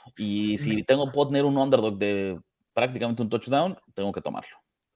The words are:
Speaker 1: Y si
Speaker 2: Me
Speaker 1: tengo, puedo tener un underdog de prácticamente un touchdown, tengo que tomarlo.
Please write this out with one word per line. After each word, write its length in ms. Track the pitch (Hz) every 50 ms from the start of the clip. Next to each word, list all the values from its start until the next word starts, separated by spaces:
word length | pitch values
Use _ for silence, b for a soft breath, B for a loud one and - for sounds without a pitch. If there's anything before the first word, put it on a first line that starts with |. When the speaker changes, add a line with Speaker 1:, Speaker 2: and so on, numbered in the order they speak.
| b 127 b
Speaker 1:
Y 400 | - 110 104 101 104 104 107 104 104
si 180 | 147 110 110
Speaker 2:
Me 60 | 107 -
Speaker 1:
tengo, 260 | - 135 143 143 135
puedo 200 | 123 143 143 131
tener 140 | 139 139 143
un 120 | 143 139 139
underdog 400 | 135 139 131 120 110 110 101 98
de 420 | 104 101 101 98 98 95 92 80 - _ _ _ _ - -
prácticamente 500 | - 120 127 127 117 117 117 117 113 120
un 60 | 107
touchdown, 480 | 117 113 - 120 131 143 165 190 185 - _ _ _
tengo 200 | - 98 101 95
que 80 | -
tomarlo. 360 | - 76 - - - - - - _ _ _ _ _ _ _